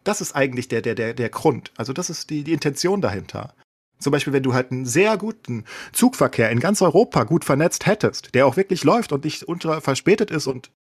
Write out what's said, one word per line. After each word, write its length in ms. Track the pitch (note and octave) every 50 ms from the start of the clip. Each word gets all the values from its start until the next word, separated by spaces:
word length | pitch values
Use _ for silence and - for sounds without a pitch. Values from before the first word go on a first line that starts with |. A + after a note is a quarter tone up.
| -
Das 160 | F#3+ G#3+ -
ist 140 | F3+ - -
eigentlich 320 | D3 C#3 C#3 B2+ B2 B2 -
der, 120 | B2 A2+ -
der, 120 | A#2+ A2
der, 200 | A#2 A2+ A2+ A#2+
der 140 | B2 A#2 A2
Grund. 440 | - - - D#3+ C3 A2+ - - _
Also 160 | - A#2 A#2 C#3
das 180 | E3 F3+ -
ist 200 | E3 - - -
die, 140 | D#3 D3 D3
die 80 | D3 E3
Intention 480 | D3+ - D3+ C3+ - - F3 G3 G3+
dahinter. 540 | D#3+ G#2+ F#2 F#2+ F2 - - - - - _ _ _ _ _ _ _ _ _ -
Zum 140 | - C#3+ C#3
Beispiel, 200 | D3 C#3 D3+ C3+
wenn 120 | C#3 C3
du 100 | C3 A#2+
halt 160 | B2+ B2+ -
einen 160 | B2+ B2+ C3
sehr 300 | B2+ A2+ D#3 G3 G#3+ A3 F#3+
guten 460 | G3+ A3 A3 _ _ - B2 A2+ G2+ - - - - - -
Zugverkehr 580 | - - B3+ B3+ - D3 B2 - - A#2 A2
in 100 | A#2 A#2+
ganz 200 | B2 F3 G#3 - F#3+
Europa 420 | E3+ - F#3 A#3+ - - D#3 A#2
gut 200 | A2 D#3 E3+ -
vernetzt 420 | - D3 C3+ D#3+ F3 - - -
hättest, 480 | E3 G#3 G#3+ - A2+ - - - - -
der 100 | B2+ C3+
auch 100 | C3+ A#2+
wirklich 280 | F#3 G3 - F#3+ E3+ -
läuft 260 | F#3 G3 A#3+ A3 -
und 140 | D3+ C#3 D3
nicht 240 | D#3 - - - -
ultra 320 | E3+ E3+ - D#3+ D#3 D#3+
verspätet 500 | - - C3+ - - - G3 G#3+ A3+ -
ist 160 | E3 D3+ -
und 240 | C#3 C3+ B2+ - - _ _ _ _ _